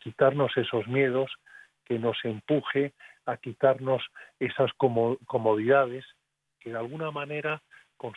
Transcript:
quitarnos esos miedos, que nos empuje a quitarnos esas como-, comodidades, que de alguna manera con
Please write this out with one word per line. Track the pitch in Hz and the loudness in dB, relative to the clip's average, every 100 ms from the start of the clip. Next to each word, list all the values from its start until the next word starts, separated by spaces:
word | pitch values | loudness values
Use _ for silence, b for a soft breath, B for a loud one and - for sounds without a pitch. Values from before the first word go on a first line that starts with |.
quitarnos | - - 139 139 135 - | -8 4 4 4 0 0
esos | 117 120 107 | 0 -2 0
miedos, | 127 135 127 135 - B B B B | 2 2 2 -2 -6 B B B B
que | _ 117 | _ -2
nos | 117 107 | -2 -2
empuje | 123 110 - 151 - 139 139 - B B | -4 -6 0 0 2 0 0 -4 B B
a | - 120 | -8 -6
quitarnos | - 113 139 131 131 131 - B B _ | -8 2 2 2 0 -2 -4 B B _
esas | 127 - 131 - | -6 0 -2 2
como-, | 135 117 117 127 - | 0 2 0 0 -4
comodidades, | 127 113 107 110 139 131 127 131 _ _ _ _ _ | -2 2 2 4 4 4 -4 -14 _ _ _ _ _
que | 120 | -12
de | 117 | -8
alguna | 117 151 160 | -8 -6 -8
manera | 143 143 151 151 151 _ B B _ | -8 -8 -6 -6 -6 _ B B _
con | 120 | -12